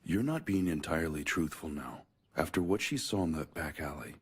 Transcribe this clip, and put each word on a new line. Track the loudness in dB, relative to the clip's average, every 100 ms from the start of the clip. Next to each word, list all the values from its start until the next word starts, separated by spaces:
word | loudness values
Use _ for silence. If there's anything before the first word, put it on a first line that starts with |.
You're | 0 2
not | 2 0
being | 2 2 4
entirely | 2 0 0 2 0
truthful | 0 0 0 -2 -6
now. | -6 -8 -12 -16 _ _
After | -4 0 2
what | 4 2
she | 2 -2
saw | 0 2
in | 2
that | 0 -4
back | -4 -6 -4
alley | -6 -6 -10 -14